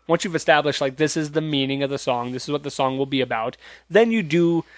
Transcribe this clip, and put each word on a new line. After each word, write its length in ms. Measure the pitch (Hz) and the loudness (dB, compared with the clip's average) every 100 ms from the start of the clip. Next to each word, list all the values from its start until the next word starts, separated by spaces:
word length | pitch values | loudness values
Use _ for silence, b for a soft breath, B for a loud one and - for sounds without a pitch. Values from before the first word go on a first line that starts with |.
| - | -2
once 160 | 170 | -2
you've 140 | 202 160 | 0 -4
established, 440 | - 151 143 - | 2 2 2 0
like, 180 | 139 131 | -4 0
this 180 | 156 160 | 0 0
is 160 | 151 | -2
the 80 | 156 | -2
meaning 420 | 156 143 135 139 | -2 0 0 -2
of 80 | 139 | -2
the 80 | 139 | -4
song, 320 | - 120 123 | -2 -2 -2
this 140 | 127 | -6
is 80 | - | -6
what 100 | 147 | -6
the 80 | 147 | -6
song 260 | - 131 131 | -2 -2 0
will 80 | 135 | -2
be 140 | 135 | 0
about, 360 | 123 117 123 - B B B | -2 -2 -4 -8 B B B
then 240 | 180 233 | 4 4
you 100 | 226 | 2
do 420 | 156 170 170 170 - | 2 2 4 2 -4